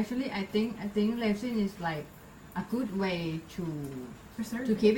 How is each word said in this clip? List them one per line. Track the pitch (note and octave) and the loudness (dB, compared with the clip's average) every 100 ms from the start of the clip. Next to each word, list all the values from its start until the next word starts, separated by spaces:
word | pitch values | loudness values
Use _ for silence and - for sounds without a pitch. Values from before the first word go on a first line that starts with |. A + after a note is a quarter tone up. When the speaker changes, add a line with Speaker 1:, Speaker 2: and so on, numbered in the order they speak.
Speaker 1:
actually, | G#3+ B3 C4+ | 2 0 0
I | G3+ F#3+ | -2 0
think, | G#3+ A3+ G3+ | 2 2 0
I | G3+ | -2
think | G#3 G#3+ A#3+ A3+ | 2 2 4 2
resin | G3+ B3 A3+ G3 | 2 2 2 2
is | - E3 | 0 -2
like | D#3 D3 - - - - F3+ | -2 -6 -12 -18 -18 -10 -6
a | - | -2
good | A#3+ A3 F#3+ | -2 0 0
way | F#3+ F3 E3 D#3+ - | 0 0 -2 -4 -6
to | - E3+ D3+ C#3 C3 B2 - - - | -6 -4 -4 -6 -8 -10 -12 -12 -8
Speaker 2:
Preserve | A3 A#3 C4 | -6 -2 0
Speaker 1:
to | |
Speaker 2:
it. | G#3 | 6
Speaker 1:
keep | G#3+ | 6